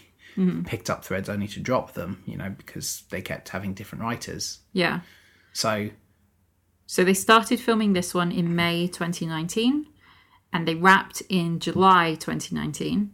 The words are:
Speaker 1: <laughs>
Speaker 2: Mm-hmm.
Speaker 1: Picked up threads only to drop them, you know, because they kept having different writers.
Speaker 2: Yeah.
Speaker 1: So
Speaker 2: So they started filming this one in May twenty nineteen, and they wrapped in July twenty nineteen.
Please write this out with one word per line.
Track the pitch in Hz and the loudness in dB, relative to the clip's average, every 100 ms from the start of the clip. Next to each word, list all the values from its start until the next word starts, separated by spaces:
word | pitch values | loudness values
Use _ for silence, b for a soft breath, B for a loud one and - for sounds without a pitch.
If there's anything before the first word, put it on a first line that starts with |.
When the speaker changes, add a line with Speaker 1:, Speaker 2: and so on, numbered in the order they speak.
Speaker 1:
<laughs> | - _ B - | -16 _ B 0
Speaker 2:
Mm-hmm. | 185 - | 0 0
Speaker 1:
Picked | - - - | -4 -6 -4
up | 87 - | -6 -4
threads | 92 95 | -6 -4
only | 104 101 | -4 -6
to | 95 | -6
drop | 98 123 - | -2 -2 -2
them, | - 87 98 - | -8 -8 -8 -10
you | - | -10
know, | 95 | -8
because | - - - - - - | -10 -14 -10 -8 -10 -10
they | 90 | -10
kept | - 71 - | -8 -10 -8
having | 95 101 | -8 -6
different | 98 101 - | -8 -10 -8
writers. | 113 117 - 80 - - _ | -6 -6 -8 -8 -8 -10 _
Speaker 2:
Yeah. | 185 170 175 b b b b b | -2 0 -2 b b b b b
Speaker 1:
So | - 110 107 107 - _ _ _ _ _ _ _ _ - | -4 -2 -2 -4 -10 _ _ _ _ _ _ _ _ -4
Speaker 2:
So | - 277 | 2 4
they | |
started | 294 - 226 214 247 | 4 6 6 6 0
filming | - 220 214 | 2 2 2
this | 180 175 | 2 0
one | 180 175 | 0 0
in | 175 170 | 0 0
May | 170 170 170 175 | 2 2 0 -2
twenty | - 175 175 165 | -4 -6 -4 -6
nineteen, | 160 170 220 247 294 302 b b b b b _ | -4 -4 0 2 0 -4 b b b b b _
and | 170 165 | -4 -2
they | 165 | 4
wrapped | 185 190 - - - | 8 8 4 -8 -2
in | 190 170 170 | 0 0 -2
July | 170 170 190 180 165 160 | -2 4 6 6 4 0
twenty | - 156 - | -4 -6 -4
nineteen. | 160 151 147 151 175 208 | -4 -4 -4 -2 0 -2